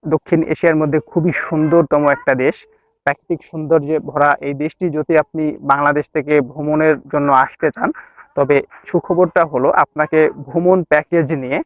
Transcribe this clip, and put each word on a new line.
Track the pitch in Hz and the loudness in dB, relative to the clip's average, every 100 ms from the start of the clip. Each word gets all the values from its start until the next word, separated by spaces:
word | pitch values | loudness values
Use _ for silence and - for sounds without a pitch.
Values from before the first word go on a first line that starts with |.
| 165 | -2
দক্ষিণ | 147 - 165 | -4 0 -2
এশিয়ার | 160 160 170 156 | 0 0 0 2
মধ্যে | 151 151 | 0 -2
খুবই | - - 165 | -2 -2 -2
সুন্দরতম | - - 160 156 170 160 147 147 | -2 -4 -2 2 2 2 2 2
একটা | 135 - | 0 0
দেশ, | 131 131 165 _ _ _ _ | 0 0 -2 _ _ _ _
প্রাকৃতিক | - 143 _ 165 - | -6 -6 _ -10 -8
সৌন্দর্যে | 160 151 160 143 156 | -10 0 0 0 -4
ভরা | 143 147 143 143 | -4 0 2 2
এই | 143 | -4
দেশটি | 139 151 - 185 | -6 -6 -4 -4
যদি | 151 151 156 | -4 0 0
আপনি | 147 160 156 - | 0 -4 -4 -6
বাংলাদেশ | 139 139 147 147 147 | -2 0 2 0 -2
থেকে | 160 143 151 | -6 0 0
ভ্রমণের | 123 139 151 151 156 147 139 | 0 -6 -4 0 2 0 -2
জন্য | 151 143 | -4 2
আসতে | 135 131 - 156 | 2 2 -2 -4
চান, | - 240 - - - - | -2 -6 -6 -14 -20 -12
তবে | - 139 143 - - - | -4 2 2 0 -18 -4
সুখবরটা | 175 - 170 180 185 | -4 -2 0 2 2
হলো | 165 139 135 | 0 0 0
আপনাকে | - 147 - 151 156 156 | 2 0 0 0 2 2
ভ্রমণ | - 139 165 175 185 | 0 -6 -2 2 2
প্যাকেজ | 170 151 151 170 147 | 2 0 2 -2 0
নিয়ে | 156 131 139 | -4 -4 -6